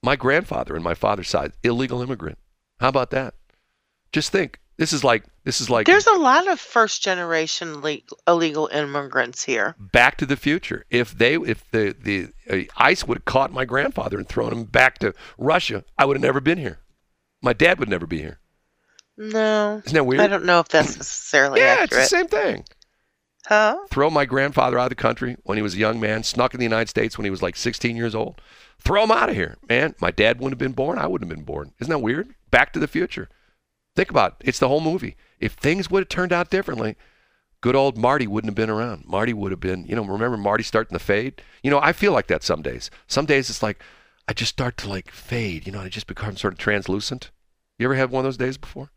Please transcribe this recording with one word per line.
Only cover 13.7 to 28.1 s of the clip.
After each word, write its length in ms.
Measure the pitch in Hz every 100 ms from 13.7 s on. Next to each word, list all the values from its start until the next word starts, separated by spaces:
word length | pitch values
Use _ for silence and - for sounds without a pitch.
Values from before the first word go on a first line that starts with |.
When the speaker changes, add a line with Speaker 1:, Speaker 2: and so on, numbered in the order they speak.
| 127 151 - - 101
Speaker 1:
and 100 | 104
thrown 240 | - 117
him 120 | 117 110
back 340 | 123 127 -
to 160 | 107 - - -
Russia, 440 | 135 170 - 104 - -
I 80 | 139
would 100 | 139
have 60 |
never 180 | 139 135
been 200 | 135 175
here. 180 | 127 - _ _ _ _ _ _
My 120 | 123
dad 260 | 113 165 180
would 100 | 120
never 160 | 92 82
be 140 | 80
here. 200 | 78 78 _ _ _ _ _ _ _ -
Speaker 2:
No. 640 | 214 220 220 214 208 214
Speaker 1:
Isn't 120 | - 156
that 100 | 131
weird? 160 | 131
Speaker 2:
I 60 | 208
don't 180 | 196 -
know 140 | 175
if 100 | 165
that's 260 | 160 147 117
necessarily 640 | - - - 147 139 139
Speaker 1:
Yeah, 240 | 523 -
it's 60 | - -
the 60 |
Speaker 2:
accurate. 60 | 131
Speaker 1:
same 180 | 349 339
thing. 380 | 415 403 208 - _ _ _ _ _ _ _ -
Speaker 2:
Huh? 320 | 214 214 311 392
Speaker 1:
Throw 220 | - 147
my 140 | 156 139
grandfather 520 | 131 139 143 127 123
out 80 | 123
of 40 |
the 60 | 123
country 420 | 120 117 127 120
when 140 | - 104
he 40 |
was 100 | 104
a 60 | 92
young 200 | 107 113
man, 220 | 107 110
snuck 320 | 113 - 127
in 60 | 127
the 60 | 120
United 240 | 110 113
States 280 | - 113 -
when 80 | 104
he 60 |
was, 100 | 95
like, 140 | 90 -
sixteen 400 | 127 117 120 117
years 180 | 117